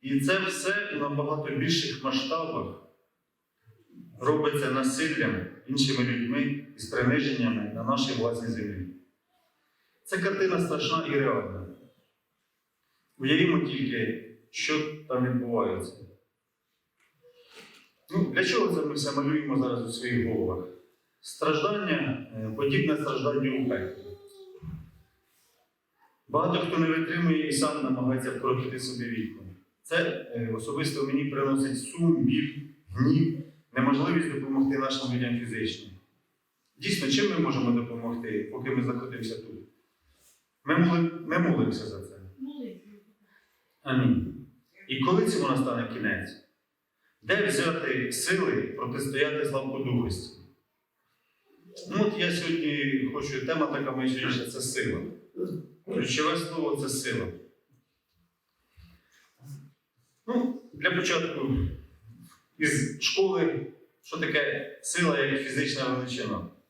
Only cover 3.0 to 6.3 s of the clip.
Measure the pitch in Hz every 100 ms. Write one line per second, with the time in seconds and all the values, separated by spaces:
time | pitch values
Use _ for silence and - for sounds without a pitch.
3 | _ _ _ _ _ _ _ _ _ -
4 | - - 127 156 151 147 135 - 131 -
5 | 156 - 113 95 87 - - 139 135 123
6 | 123 120 120